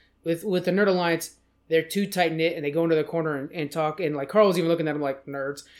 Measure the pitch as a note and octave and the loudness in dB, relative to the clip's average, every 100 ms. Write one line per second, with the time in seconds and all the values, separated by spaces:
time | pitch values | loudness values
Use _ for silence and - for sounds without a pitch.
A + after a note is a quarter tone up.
0 | _ _ D#3+ E3 G#3 F3+ F3 F#3 G3+ F3+ | _ _ -4 -4 -2 -2 0 2 2 2
1 | E3+ E3 - - _ _ - D#3+ D#3+ G3 | 2 0 -4 -14 _ _ 0 0 0 -2
2 | G3+ F#3 E3+ D#3+ E3 E3 D3 D#3 E3+ D#3+ | -2 0 0 2 0 0 -2 0 2 2
3 | D3 E3 D#3+ C#3+ C#3+ F3 D3 E3 D#3 D3+ | 2 -2 -2 -4 -6 -8 -6 -2 -4 -2
4 | D#3+ D3 C#3 G#3 G#3 F3+ E3 E3+ D#3 D3 | -4 -4 2 4 6 4 2 2 0 -2
5 | C#3 C3+ - C#3 C#3 C#3+ - - | -2 -4 -8 -6 -6 -8 -14 -20